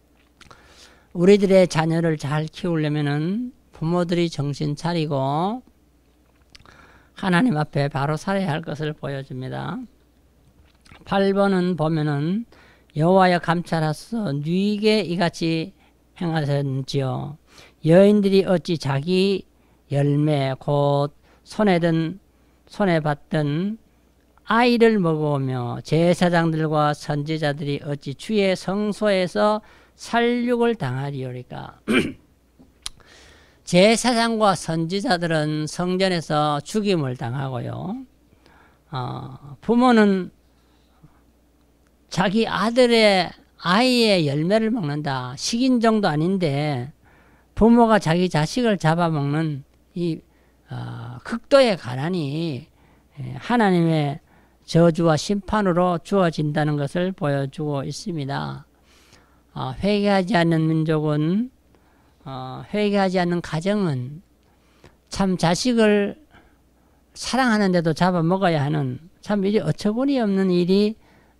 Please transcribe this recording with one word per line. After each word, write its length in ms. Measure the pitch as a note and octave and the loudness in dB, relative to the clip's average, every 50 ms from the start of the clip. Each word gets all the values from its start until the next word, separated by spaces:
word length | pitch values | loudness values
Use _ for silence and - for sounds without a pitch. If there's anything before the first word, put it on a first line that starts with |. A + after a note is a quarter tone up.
| _ _ _ _ _ _ _ - - - - - - - - - - - - _ _ _ - | _ _ _ _ _ _ _ -20 -20 -20 -20 -20 -20 -20 -20 -20 -20 -20 -20 _ _ _ -4
우리들의 540 | F3+ F3 F#3+ G#3 G3 G3+ F#3 F#3+ F#3+ F3+ | 2 6 6 6 6 6 6 6 6 6
자녀를 500 | - - E3 D#3+ E3 D#3+ E3+ E3+ E3 D#3 | 4 2 0 0 0 0 0 0 0 -2
잘 280 | D3 - C3+ D3+ D#3 D#3 | -2 -4 -4 -4 -4 -4
키우려면은 1080 | D#3 - - - F3 E3+ D#3 D3+ D3 D3 D3+ D3 C#3+ C#3+ D3+ D#3 F3 G3+ A#3 B3 B3 - _ _ _ | -6 -8 -8 -4 -2 -2 -2 -2 -2 -2 -2 -2 -2 -2 -2 -2 -2 -4 -4 -6 -8 -10 _ _ _
부모들이 580 | - - D#3 E3 F3 F3 F3 E3+ F3 F3 E3+ E3 | -12 -6 -4 -2 0 0 0 0 0 0 0 -2
정신 460 | - - C#3 D3 C#3 - D3+ D3 D3 | -2 -4 -4 -4 -4 -4 -4 -4 -4
차리고 880 | - - E3+ F3 E3 D3+ D#3 D3 C3+ C3+ C#3 C#3+ D#3 F3+ G3+ A#3 B3+ - _ _ _ _ _ _ _ _ _ _ _ _ _ _ _ _ _ - - - - - - - - - - _ _ _ | -4 -4 -4 -2 -2 -2 -2 -2 -2 -2 -2 -2 -2 -2 -2 -4 -6 -10 _ _ _ _ _ _ _ _ _ _ _ _ _ _ _ _ _ -20 -20 -20 -20 -20 -20 -20 -20 -20 -20 _ _ _
하나님 440 | - G3 F#3+ F3 E3+ B3+ B3 D3+ | -6 -2 0 2 2 2 2 2
앞에 320 | D3+ D3+ - - C#3+ C#3 C#3+ | 0 -2 -2 -2 -2 -2 -2
바로 280 | - C3 C#3 D#3 D3+ | -2 -2 -2 -2 -4
살아야 320 | D#3 - G3 G3 G3 F#3 D#3+ | -4 -4 -4 -2 -2 -2 -2
할 100 | C#3 F3 | -4 -4
것을 320 | E3 D3+ D3 C3 D#3 D3+ D3+ | -6 -8 -8 -6 -6 -8 -8
보여줍니다. 840 | - - C#3 C#3 C3+ C3+ - C3 B2+ C3 B2+ C3 C3 C3+ C#3+ F3+ B3+ B3 - _ _ _ _ _ _ _ _ _ _ _ _ _ _ _ _ _ _ _ - - - - | -8 -8 -8 -8 -10 -10 -10 -12 -10 -10 -10 -8 -8 -8 -8 -10 -10 -12 -14 _ _ _ _ _ _ _ _ _ _ _ _ _ _ _ _ _ _ _ -20 -20 -20 -8
팔 280 | - G3 G3 G3 G3 G3 | -4 0 2 2 2 2
번은 420 | G3+ G3 G3 F#3+ F3+ F3+ F3+ F#3 | 2 2 2 2 2 0 0 0
보면은 680 | D#3+ D3+ D#3+ E3 D#3 D3+ D3+ C#3+ C#3+ D3 E3 F#3+ A3+ A#3 - - - - - _ _ _ _ - | 0 0 0 0 0 0 0 -2 -2 -2 -2 -2 -4 -6 -8 -16 -20 -20 -20 _ _ _ _ -4
"여호와여 440 | D3 D#3 F3 F#3+ F#3+ F#3 F3+ F3 E3+ | 0 2 4 6 6 6 4 4 2
감찰하소서, 920 | - E3+ E3 F3 - - E3 D#3+ D#3 D#3 D3+ - - - A#3 A#3 G3+ D3+ C#3 | 0 0 -2 -2 -2 -2 -2 0 0 -2 -2 -4 -8 -8 -6 -4 -4 -4 -4
누이게 680 | D3 C#3+ D#3+ F3 F#3+ G3 G#3 G#3 G3+ G#3+ G#3+ G#3+ A3 | -4 -2 -2 -2 0 0 0 -2 0 2 2 2 2
이같이 720 | F3 D3+ F3 F3 F3 E3 - - E3+ E3 E3 D#3+ D#3+ G3 - _ _ _ _ _ _ _ _ - | 0 -2 -2 0 -2 -2 -2 -2 -2 -2 -2 -2 -4 -8 -12 _ _ _ _ _ _ _ _ -8
행하셨는지요. 1160 | F3 E3 D#3+ D#3+ D3 C#3 C#3+ C#3+ C#3+ C#3 C3 C3+ C3 - - C#3 C3+ C3 B2+ C3+ C3+ D3 D3+ - _ _ - - - - _ _ - | -6 -4 -2 -2 -2 -2 -2 -2 -2 -2 -4 -6 -6 -4 -4 -4 -4 -4 -4 -6 -8 -10 -14 -16 _ _ -20 -20 -20 -20 _ _ 2
여인들이 600 | D#3 E3 F#3 G3 G3+ G#3 G#3 G3 G3 G3 G3 F3+ | 6 8 8 8 8 6 4 4 4 4 4 4
어찌 320 | - F#3 E3+ - - E3+ | 2 0 0 0 -2 -4
자기 680 | C#3+ - C3+ C#3 C#3 D3 F3 F#3 F#3 F#3+ G3 G3 F3+ - _ _ _ _ _ _ _ _ - | -4 -2 -2 -2 -2 -2 0 0 2 2 0 0 -2 -6 _ _ _ _ _ _ _ _ -4
열매, 640 | C3+ C#3+ C#3+ C#3+ C#3+ D3 D3+ D3+ D3+ C#3 C3+ C3+ C3 - | -2 0 0 2 2 2 2 2 2 0 0 -2 -4 -4
곧 500 | - D3 D3 C#3+ C#3+ C#3+ C#3+ C#3+ C#3+ C#3 - _ _ _ _ _ _ | -4 -2 0 0 2 2 2 0 -2 -4 -6 _ _ _ _ _ _
손에 360 | - - - G#3+ G3+ F3+ E3+ | -8 -2 0 2 2 4 4
든, 400 | E3+ E3+ E3 E3 D#3+ D#3+ F#3 G3 - _ _ _ _ _ _ _ _ | 2 2 2 0 0 -2 -6 -10 -16 _ _ _ _ _ _ _ _
손에 320 | _ - - G#3 F#3 E3+ D#3+ | _ -6 -2 0 2 2 2
받든 800 | D3 D3+ D3 - - - - D#3 D3+ C#3+ D3 E3 F#3+ G#3 A3 - _ _ _ _ _ _ _ _ _ _ _ _ _ | 0 -2 -4 -4 -6 -6 -4 -2 -2 -2 -2 -2 -2 -4 -6 -10 _ _ _ _ _ _ _ _ _ _ _ _ _
아이를 540 | - G#3+ A#3 B3 B3 A#3+ A3+ A3+ A3+ A3 G#3 | -2 0 2 2 2 4 4 4 4 4 2
먹어오며 800 | F3 E3 D#3+ D3+ D3+ D3 C#3+ C3+ C3+ C3 C3 B2+ A#2+ A#2+ A#2+ A#2+ - | 2 0 0 0 0 0 0 -2 -2 -2 -4 -4 -4 -6 -8 -8 -4
제사장들과 1120 | - D3 D#3+ E3+ F3 E3+ - F3+ E3+ F3 E3+ E3 E3 D#3+ D#3 D#3+ D3+ D#3 D3+ D3+ D3 D3 | -2 0 2 4 2 2 2 2 2 2 2 2 0 0 -2 -2 0 0 0 2 0 0
선지자들이 880 | - - - D3 D3 C#3+ D#3 D#3+ D#3 D#3+ D3 C#3+ D3 C#3+ C#3+ C#3+ C#3 - | -2 -6 -6 -6 -4 -4 -4 -4 -2 -2 -4 -4 -4 -6 -6 -6 -6 -6
어찌 300 | D3 C#3+ D3 - C#3+ C3 | -8 -10 -8 -8 -12 -12
주의 400 | - - - A3 G#3 G3 F#3+ F#3 | -10 -6 -2 0 0 2 0 0
성소에서 1080 | - - F#3 F#3+ G#3 G#3 G#3 F#3 - G#3+ G#3 G3 F#3 F3+ E3 - G#3 G#3 G#3 G#3+ G#3+ - - - - _ _ _ | -2 -4 -4 -4 -2 -2 -4 -4 -2 0 0 0 0 -2 -2 0 0 0 0 0 -2 -6 -12 -20 -20 _ _ _
살육을 800 | - - - - A#3 A#3 A#3+ A#3+ B3 A#3+ B3 B3 A#3 A#3 A#3 A3+ | -20 -8 -4 -2 0 0 0 0 -2 -2 -2 0 0 0 0 -2
당하리오리까." 1040 | - D3+ B2+ B2+ C3 C#3+ C#3+ C#3+ C3 C3 B2+ B2 B2+ B2 - - C3+ C3+ - - - _ | -2 -4 -6 -4 -6 -6 -6 -8 -8 -8 -10 -10 -12 -14 -14 -14 -14 -14 -16 -18 -10 _
<clears throat> 340 | A3 A#3+ A#3+ - - - - _ _ _ _ _ _ _ - - _ _ _ - - - - - - - - - - - - _ _ _ _ _ | -2 0 0 0 -2 -6 -14 _ _ _ _ _ _ _ -20 -20 _ _ _ -20 -18 -18 -20 -20 -20 -20 -20 -20 -20 -20 -20 _ _ _ _ _
제사장과 920 | - F3 F3 F#3+ - F3 - - B3 B3 A3+ A#3 A#3 A3+ G#3+ A3 G3 F3+ | 0 4 6 6 6 4 2 2 0 0 2 0 0 0 2 2 2 2
선지자들은 1120 | - - - D#3+ E3 E3 E3 F#3+ G3+ G#3 C#4 F3+ F3 F3 E3 E3 D#3 D3+ D3+ D#3 D3+ D3+ | 0 -4 -4 -4 -4 -2 -2 -4 -4 -2 -2 -2 0 0 -2 0 0 0 -2 -2 -4 -6
성전에서 920 | D3+ - - F3+ F3+ F#3 F#3 F#3+ F#3+ F3+ E3+ - - D#3 D3+ D3+ D3+ D3 D3 | -6 -6 -4 -4 -2 -2 0 0 0 0 -2 -4 -2 -2 0 0 0 -2 -4
죽임을 540 | - - - A3 G3+ G#3 F#3 E3 C#3+ C3 B2+ | -6 -6 -4 -2 0 0 0 0 -2 -4 -6
당하고요. 800 | - C#3 A#2 B2 C#3 A#2+ C3 C3 A#2 A2+ A#2 A#2+ A#2+ - F3+ A#3 C4+ B3+ - _ _ _ _ _ _ _ _ - - _ _ _ _ _ _ | -6 -6 -6 -6 -6 -6 -6 -6 -6 -8 -8 -8 -8 -8 -8 -10 -10 -12 -16 _ _ _ _ _ _ _ _ -20 -20 _ _ _ _ _ _
어, 640 | - C3 B2 C3 B2+ B2+ C3 C3 C3 - - C#3+ C3+ - | -10 -8 -8 -8 -10 -10 -12 -14 -16 -18 -18 -20 -20 -6
부모는 680 | - - A#3 A#3+ B3+ B3+ A#3 A3 G#3 G3+ F#3+ F#3 F3+ - - _ _ _ _ _ _ _ _ _ _ _ _ _ - - _ _ _ _ _ _ _ _ _ _ _ _ _ _ _ _ _ _ _ _ | -2 0 2 4 4 6 6 6 6 4 4 0 -2 -8 -12 _ _ _ _ _ _ _ _ _ _ _ _ _ -20 -20 _ _ _ _ _ _ _ _ _ _ _ _ _ _ _ _ _ _ _ _
자기 360 | - - F#3 G#3 F3+ A3+ A3 | -2 0 0 2 2 0 0
아들의, 840 | - - E3+ G3+ A#3 A#3 B3+ B3 A#3 A#3 A3+ A3 G#3 G3 F#3 E3 - - - _ _ _ | 0 -2 -2 -2 0 2 4 4 4 6 6 6 6 4 4 2 -2 -6 -16 _ _ _
아이의 720 | - - E3+ F#3 A3 B3 B3+ B3 A#3+ A3+ G#3+ G3 F3 D#3 | -6 -2 2 2 4 4 4 4 4 4 4 4 2 2
열매를 420 | C#3 C3+ D3+ D#3+ F3 G#3 A3+ A3 A3 | 2 0 0 0 2 2 2 2 0
먹는다. 640 | A#3+ A#3+ D#3+ C#3+ C#3+ D3+ D3 C#3+ C3+ B2+ B2+ B2 B2 | -2 -2 -2 -2 -4 -4 -4 -4 -4 -6 -6 -8 -10
식인종도 720 | - - - A#3 A#3 C4 C4 B3+ A#3 A3 A3+ A3 G#3+ G3+ E3+ | -8 -6 -4 -2 0 2 2 2 4 4 2 2 2 0 0
아닌데 840 | D3 D3+ D#3+ F3+ G3 F#3+ F3 D3 C#3 C#3+ D3+ D3+ C#3+ B2 B2 D3 - _ _ _ _ _ _ _ _ _ _ _ _ | 0 0 0 0 0 0 0 0 0 0 -2 -2 -2 -4 -6 -8 -14 _ _ _ _ _ _ _ _ _ _ _ _
부모가 440 | - G#3 A#3 A#3 A#3+ A#3 A3 A3 G3 | 2 4 6 6 6 6 6 4 2
자기 280 | - D#3 E3 F3+ F#3 | 2 2 2 2 0
자식을 500 | F3+ - D3 D#3 - - B3+ A#3+ A3+ G3+ | 0 0 0 -2 -2 -2 -2 0 0 0
잡아먹는 840 | E3 - D#3 E3 E3+ F3 E3 D#3+ D3 C#3+ C#3+ D3 D#3+ D#3+ D#3 D3 C3+ - _ _ _ _ _ - | 2 2 2 2 2 2 0 0 0 0 0 -2 -2 -2 -2 -4 -8 -10 _ _ _ _ _ -8
이, 260 | F3 F3 E3+ D#3 - - _ _ _ _ _ _ _ _ - | -4 -4 -4 -4 -6 -10 _ _ _ _ _ _ _ _ -12
어, 500 | B2 B2 A#2+ A#2+ A#2+ A#2+ A#2 - B2 B2+ - | -12 -10 -10 -10 -12 -12 -14 -14 -14 -14 -10
극도의 540 | - A#3 A#3 - - C#4 C4+ C4 A#3 F3+ | -8 -8 -10 0 4 6 6 6 4 2
가난이, 880 | - - - B2+ C3 C#3+ E3+ F#3+ F3 D3 C3+ C#3+ D#3+ E3+ E3 C3+ B2+ D#3 - _ _ _ _ _ _ _ _ _ C#3+ | -2 -4 -6 -6 -4 -4 -4 -4 -4 -4 -4 -4 -4 -4 -4 -6 -8 -10 -16 _ _ _ _ _ _ _ _ _ -14
예, 160 | C3 B2+ C3 | -12 -12 -12
하나님의 840 | B2+ - - A#3+ A#3+ G#3+ G3 F3+ E3+ E3 E3 D#3+ D#3 D3 C#3 C#3+ - - _ _ _ _ _ _ _ _ | -10 -4 0 2 2 4 4 4 4 4 2 2 2 0 -2 -4 -8 -12 _ _ _ _ _ _ _ _
저주와 500 | - - E3 E3+ E3+ D#3+ F3+ E3 E3 D#3 | 0 4 4 6 6 4 4 2 2 2
심판으로 840 | C#3+ - - G3+ G3+ - - G#3+ G#3+ G3+ F#3 E3 F3 F3+ F3+ F3 E3 | 2 0 -2 -4 -4 -2 -2 -2 0 2 2 2 2 2 0 0 -2
주어진다는 760 | - - G3+ G3 F3+ E3 - - D3+ D3 D3 D#3 D3 D3+ D3 | -4 -2 0 2 2 2 0 -2 -2 -2 0 0 0 0 0
것을 380 | D3 C#3+ C#3 - F3 F3+ F#3+ F#3+ | -2 -4 -4 -2 -2 -2 -4 -4
보여주고 720 | - E3+ C#3+ C#3 C#3 C#3 C3+ - - D3+ D3 C#3+ C#3 C3 | -4 -2 -2 -2 -2 -4 -6 -6 -6 -6 -4 -4 -4 -6
있습니다. 840 | D#3 C#3 - - G3+ E3+ D3+ C3+ C3+ C#3 D3 D3+ C#3 C#3 C3+ - _ _ _ _ _ _ _ _ _ - _ _ _ _ _ _ _ - | -8 -10 -10 -10 -8 -8 -6 -6 -6 -6 -6 -6 -8 -10 -12 -16 _ _ _ _ _ _ _ _ _ -20 _ _ _ _ _ _ _ -12
어, 200 | C#3+ C3 C3 B2+ - | -10 -10 -8 -6 -4
회개하지 560 | F3+ G3+ G#3 G3+ G3+ G3+ G3 G3 F#3 F3+ A#3 | -2 0 0 0 2 2 2 2 2 0 0
않는 320 | E3+ E3+ E3+ E3 D#3+ D#3+ | 2 2 2 2 2 2
민족은, 840 | D#3+ D#3+ D#3+ D#3 D#3 D#3 D3+ D3+ D3+ D3 D3+ D3+ E3 F#3 G#3+ B3 B3+ - _ _ _ _ _ _ _ _ _ _ _ _ _ - | 2 0 0 0 0 0 0 0 0 0 0 0 0 0 -2 -2 -4 -10 _ _ _ _ _ _ _ _ _ _ _ _ _ -16
어, 380 | C3+ C3+ B2+ C3 C3 B2+ - - - - | -14 -12 -12 -12 -12 -14 -14 -10 -6 -2
회개하지 460 | G#3 G#3 G#3 G3+ G3 F#3+ F#3+ F#3 F#3 | -2 0 2 2 2 2 2 2 0
않는 200 | F3 F3 F3 F3 | 0 0 0 -2
가정은 800 | - - D3+ D#3+ E3+ G3 G#3 G#3+ F#3+ D#3+ C3+ B2+ B2 C3+ D3 F3 - _ _ _ _ _ _ _ _ _ _ _ - - _ _ _ | -2 -4 -6 -4 -2 0 0 0 0 0 -2 -2 -6 -8 -12 -16 -18 _ _ _ _ _ _ _ _ _ _ _ -20 -20 _ _ _
참 300 | _ - - G3 F#3+ F#3 | _ -4 -2 0 0 2
자식을 840 | D#3+ E3+ E3 F3+ - - B3+ A#3+ A3+ A3 G#3 G#3 G#3 G3+ G3+ - - - _ - - - _ _ _ _ _ _ _ _ _ _ _ _ _ - | 2 2 2 2 0 0 0 2 4 4 4 4 2 0 -2 -6 -10 -18 _ -20 -20 -20 _ _ _ _ _ _ _ _ _ _ _ _ _ -18
사랑하는데도 800 | - - - - B3+ C4 A#3+ G#3+ G#3+ G3+ F#3 F3+ F3 D#3+ E3 D3 | -12 -8 -2 0 0 2 2 2 2 2 2 2 2 2 0 0
잡아먹어야 680 | - F3 F#3 F3+ E3+ E3 E3 F#3 F#3+ G3 F3 E3 C#3+ C3+ | 2 2 2 2 2 2 0 2 2 2 2 2 2 0
하는 360 | C#3+ D#3 D3+ C#3 B2+ B2 B2 D#3+ - _ _ | 0 -2 -2 -2 -4 -6 -8 -12 -20 _ _
참 240 | - - G#3 G3+ F#3 | -6 -4 -2 0 0
이제 140 | G3+ G#3 B3 | 0 0 0
어처구니 600 | - D#3 D3 - - G#3 G#3+ A#3+ C4+ C#4+ C#4 B3+ | 0 -2 -2 -2 -2 -2 -2 0 0 0 0 0
없는 320 | A3+ G3+ G3 F#3+ F#3+ F#3 | 0 0 0 2 2 2
일이, 440 | F3+ F3 F3+ F3 F#3+ G3+ G#3 G#3+ A3 - _ _ _ _ _ _ _ | 2 2 2 2 2 2 2 0 -2 -6 _ _ _ _ _ _ _